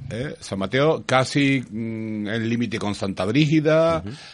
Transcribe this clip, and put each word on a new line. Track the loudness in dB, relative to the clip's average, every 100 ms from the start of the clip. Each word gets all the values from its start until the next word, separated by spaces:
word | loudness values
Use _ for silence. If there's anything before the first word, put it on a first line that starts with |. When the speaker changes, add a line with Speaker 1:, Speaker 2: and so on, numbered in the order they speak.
| -8
Speaker 1:
¿eh? | -8 -8 -10
San | -8 -4
Mateo | 0 2 4 2 2
casi, | 2 2 2 4 2 -2
mm, | -6 -6 -6 -6 -4 -4
en | -2 0
límite | 0 -2 -2
con | -4 -2
Santa | -4 -2 0
Brígida, | 4 4 4 4 4 4 0
Speaker 2:
Ujú. | -4 -12 -18